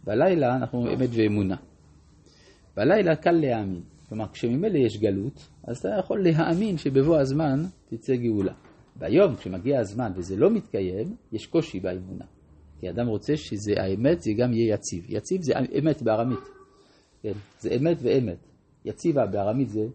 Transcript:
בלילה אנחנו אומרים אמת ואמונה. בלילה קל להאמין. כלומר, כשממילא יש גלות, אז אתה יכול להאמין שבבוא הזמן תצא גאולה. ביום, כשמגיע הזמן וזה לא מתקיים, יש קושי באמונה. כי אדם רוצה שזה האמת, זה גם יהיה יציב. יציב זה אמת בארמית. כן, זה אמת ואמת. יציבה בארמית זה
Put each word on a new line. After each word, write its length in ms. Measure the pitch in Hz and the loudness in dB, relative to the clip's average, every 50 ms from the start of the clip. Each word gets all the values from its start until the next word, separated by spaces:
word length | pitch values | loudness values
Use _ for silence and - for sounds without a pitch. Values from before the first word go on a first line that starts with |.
| - | -4
בלילה 520 | 95 104 117 151 190 185 165 139 123 123 | -2 0 2 2 2 4 2 2 2 0
אנחנו 220 | 131 123 120 - 123 | 0 -2 -4 -4 -4
אומרים 200 | 120 - - 127 | -2 -2 0 0
אמת 80 | 131 120 | -2 0
ואמונה. 440 | 117 113 110 104 104 104 101 95 95 - - - - _ _ - - - _ _ - _ _ - _ _ - - - _ _ - _ | 2 2 2 2 2 2 0 0 -2 -6 -10 -20 -20 _ _ -20 -20 -20 _ _ -20 _ _ -20 _ _ -20 -20 -20 _ _ -14 _
בלילה 400 | - 107 139 185 220 196 170 156 | 0 2 4 4 4 4 2 2
קל 140 | 151 - 180 | 2 2 2
להאמין. 520 | 170 165 151 135 120 113 104 98 92 87 85 - - - - - | 4 4 2 2 0 -2 -2 -4 -6 -8 -10 -16 -20 -20 -16 -10
כלומר, 160 | 107 107 110 104 | -8 -8 -8 -8
כשממילא 460 | - - - 117 120 143 175 - 190 147 | -8 -4 -2 -2 0 0 0 0 2 2
יש 200 | 131 113 107 107 | 2 2 0 0
גלות, 500 | 107 104 98 98 98 135 - - - - - - - | 0 0 0 0 -4 -6 -8 -10 -20 -20 -20 -20 -12
אז 140 | - 120 143 | -12 -10 -6
אתה 100 | - 185 214 196 | -6 -4 -2 -2
יכול 240 | 185 - 220 214 | -2 -2 -2 2
להאמין 560 | 190 175 160 151 165 - 165 175 214 220 185 147 | 2 2 4 4 2 2 0 0 0 -2 -2 -2
שבבוא 400 | - 147 131 135 135 156 170 156 | -2 2 2 4 4 6 4 4
הזמן 440 | 139 131 135 151 160 147 131 139 165 185 - _ _ _ | 4 2 0 0 0 0 0 0 -2 -4 -8 _ _ _
תצא 280 | 113 117 - - 131 | -12 -10 -2 -2 -2
גאולה. 360 | 120 120 117 107 101 95 90 - - - - - - - _ _ | 0 0 0 0 0 0 -2 -4 -6 -20 -20 -20 -20 -20 _ _
ביום, 400 | - 78 82 110 170 208 180 120 | -10 -4 2 4 4 4 4 2
כשמגיע 440 | - - - 92 92 92 127 143 131 | -4 -8 -8 -8 -6 -2 -2 0 0
הזמן 320 | 110 98 98 117 127 107 92 | 0 -2 -4 -4 -4 -4 -4
וזה 200 | 92 87 90 95 | -6 -6 -6 0
לא 140 | 101 135 196 | 2 4 4
מתקיים, 680 | 226 208 - - - 104 98 90 92 98 117 175 220 - _ _ | 4 2 -4 -4 -4 -2 -2 -2 -2 -4 -6 -6 -8 -12 _ _
יש 140 | - 107 - | -10 -10 -10
קושי 340 | - - 170 151 - - 95 | -2 -2 -2 -2 0 -6 -6
באמונה. 440 | 92 92 90 92 92 92 - - - - _ _ _ _ - - - - - - | -6 -4 -6 -6 -8 -10 -14 -14 -14 -18 _ _ _ _ -20 -20 -20 -20 -18 -12
כי 100 | 92 90 | -10 -8
אדם 160 | 85 98 120 | -4 -2 -2
רוצה 300 | 120 107 101 - - 147 | 0 -2 -2 0 -2 -2
שזה 360 | 151 - - 117 98 104 104 101 | -2 -2 -8 -8 -6 -2 0 0
האמת, 460 | - 98 95 95 98 120 143 175 170 | 0 0 -2 -2 2 2 2 2 2
זה 80 | - 113 104 107 | 0 -2 2 2
גם 140 | 120 123 | 2 2
יהיה 220 | 120 110 117 110 104 | 4 2 2 2 2
יציב. 300 | 101 - - - 85 87 - | 0 -2 -8 -10 -8 -8 -6
יציב 340 | - 104 - - 180 190 | -6 -6 -4 -2 -4 -2
זה 100 | 170 127 - - 131 - - - | 2 0 2 2 2 0 0 0
אמת 240 | 143 160 143 147 | 2 2 0 2
בארמית. 420 | 120 113 107 110 117 127 127 - - - - - - _ _ _ - _ _ _ _ _ _ _ | 2 2 2 2 2 0 -2 -4 -6 -14 -20 -20 -20 _ _ _ -20 _ _ _ _ _ _ _
כן, 100 | - 107 98 104 101 - _ _ | -8 -6 -6 -6 -10 -18 _ _
זה 120 | - - - | -4 -2 0
אמת 200 | 120 139 165 170 143 | 0 2 2 0 0
ואמת. 360 | 123 120 95 135 123 101 87 - - _ _ _ _ _ _ _ _ | 0 2 2 2 2 0 -6 -8 -14 _ _ _ _ _ _ _ _
יציבה 420 | 104 104 - - 170 151 139 117 | -10 -10 -2 -2 0 2 2 0
בארמית 420 | 98 95 101 98 101 113 135 135 110 | 0 0 0 0 0 0 0 -2 -2
זה 180 | 104 107 107 117 | -2 -4 -4 -4